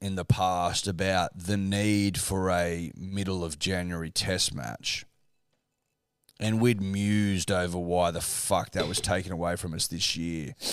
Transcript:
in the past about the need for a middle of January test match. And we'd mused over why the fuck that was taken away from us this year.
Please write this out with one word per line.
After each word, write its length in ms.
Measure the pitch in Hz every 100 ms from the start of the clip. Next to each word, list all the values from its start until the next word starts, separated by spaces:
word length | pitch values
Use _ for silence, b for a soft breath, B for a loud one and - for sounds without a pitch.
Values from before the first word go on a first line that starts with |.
in 120 | 98
the 120 | 95 85
past 640 | - 92 90 87 - -
about 480 | - 95 92 85 92
the 220 | 87 104
need 640 | 95 101 107 104 101 90
for 320 | - 95 92
a 400 | 87 87 85 82 -
middle 480 | 92 98 95 92
of 140 | 82 76
January 540 | 95 90 90 85 80
test 420 | - 107 90 -
match. 500 | - 58 53 - - - _ _ _ _ _ _ _ _ _ _ _ _ -
And 220 | 110 110
we'd 220 | 123 107
mused 680 | 95 98 101 104 101 95 -
over 280 | 92 90 90
why 340 | 87 90 87
the 80 | 82
fuck 520 | - - - 92 -
that 180 | 90 80
was 100 | -
taken 320 | - 95 90
away 240 | 85 85 87
from 180 | 87
us 140 | 78 -
this 300 | 85 - -
year. 360 | 85 82 71 - B